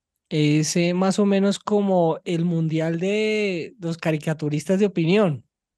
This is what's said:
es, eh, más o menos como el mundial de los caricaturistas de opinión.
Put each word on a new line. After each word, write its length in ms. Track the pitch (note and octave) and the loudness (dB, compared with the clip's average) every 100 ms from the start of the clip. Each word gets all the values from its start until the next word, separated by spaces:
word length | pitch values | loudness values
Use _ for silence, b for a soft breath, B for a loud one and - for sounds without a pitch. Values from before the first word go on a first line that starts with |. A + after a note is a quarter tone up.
| _ _ _ | _ _ _
es, 440 | D#3 D3+ D3+ D3+ F3+ | 0 2 2 2 0
eh, 180 | E3+ | 0
más 240 | F3+ F#3+ G3 | 2 0 2
o 80 | G3+ | 2
menos 320 | G3 G3+ G3 | 2 2 -2
como 600 | - G#3 G3+ F#3 E3 D#3 | -2 0 2 2 2 0
el 220 | - E3 E3+ | -4 -2 0
mundial 520 | E3 D#3+ D#3+ D#3+ E3 | 0 -2 -2 -2 -2
de 760 | F#3 G#3 G#3+ G#3+ G#3 F3 A#2+ - | -2 -2 -2 -2 -2 -4 -8 -10
los 180 | E3+ E3 | -8 -6
caricaturistas 840 | E3 D#3 D#3+ D#3 D3+ D3 - F#3+ | -4 -2 -4 -4 -4 -4 -2 0
de 60 | G#3 | 0
opinión. 580 | - E3 G3+ F#3+ C3 - _ _ | 0 2 2 2 -2 -12 _ _